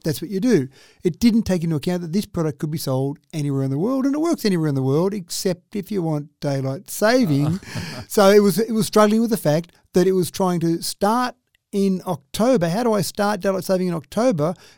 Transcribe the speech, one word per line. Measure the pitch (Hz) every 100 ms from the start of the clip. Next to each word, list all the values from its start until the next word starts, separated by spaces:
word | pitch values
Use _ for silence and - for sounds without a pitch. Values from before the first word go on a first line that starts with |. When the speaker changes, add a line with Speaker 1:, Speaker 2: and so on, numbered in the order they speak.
Speaker 1:
that's | 170 147
what | -
you | 190
do. | 240 208 127 _ - _
It | 185 156
didn't | 240 226
take | 208 185
into | 165 156
account | 180 180
that | 175
this | 175 208
product | - 156 135
could | 160
be | 156
sold | - 131 135 - _
anywhere | 160 143 135
in | 135
the | 135
world, | 202 269 269
and | 285
it |
works | 330 302 220
anywhere | 180 156
in | 139
the |
world, | 131 143 190
except | 208 170 - 196 175 _ 208
if | 180
you | 208
want | 165 151 147 -
daylight | 147 139 135 135 -
saving. | - 208 254 214 139 147
Speaker 2:
Uh-huh. | 180 - - - 131 -
<laughs> |
Speaker 1:
So | - 196
it | 208
was, | 202 165
it | 226
was | 220 202
struggling | 214 214 220
with | 233
the | 165
fact | 156 151 170 _ _
that | 185 185
it |
was | 190 170
trying | - 185 175
to | 165 165
start | - - 202 233 247 - _ _ _
in | 202 196 185 185
October. | 180 _ - 226 254 165
How | 185
do | 247
I | 214
start | - - 202 208
daylight | 196 190 175
saving | 190 185
in |
October? | 170 - - 247 180 151 185 -